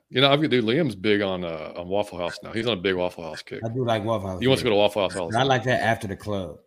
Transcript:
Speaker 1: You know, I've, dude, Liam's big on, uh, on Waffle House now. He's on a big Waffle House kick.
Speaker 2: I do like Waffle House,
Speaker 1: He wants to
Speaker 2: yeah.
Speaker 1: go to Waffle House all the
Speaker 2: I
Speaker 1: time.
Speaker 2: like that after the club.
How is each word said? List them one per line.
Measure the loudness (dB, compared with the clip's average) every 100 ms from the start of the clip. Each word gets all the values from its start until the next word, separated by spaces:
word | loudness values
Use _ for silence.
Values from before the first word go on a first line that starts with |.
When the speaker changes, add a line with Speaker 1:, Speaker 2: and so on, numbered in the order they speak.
| _
Speaker 1:
You | 2
know, | 4
I've, | 4
dude, | 2 2
Liam's | 2 2 0 0
big | 2 2
on, | 2 -2
uh, | -4 -6 -8 -10
on | -4
Waffle | -2 -2 -4
House | -6 -8
now. | -8
He's | -4 -2
on | 0
a |
big | 0 0
Waffle | -2 -4
House | -12 -12
kick. | -12 -8
Speaker 2:
I | -6
do | -2 0
like | 0
Waffle | 0 -2 -2
House, | 0
Speaker 1:
He | 4
wants | 4
to | 4
Speaker 2:
yeah. |
Speaker 1:
go | 4
to |
Waffle | 4 4
House | 0 -2
all | -2
the | 0
Speaker 2:
I |
Speaker 1:
time. | 2
Speaker 2:
like | 2
that | 2 0
after | 2 0 -4
the | -8
club. | -6 -6 -6 -12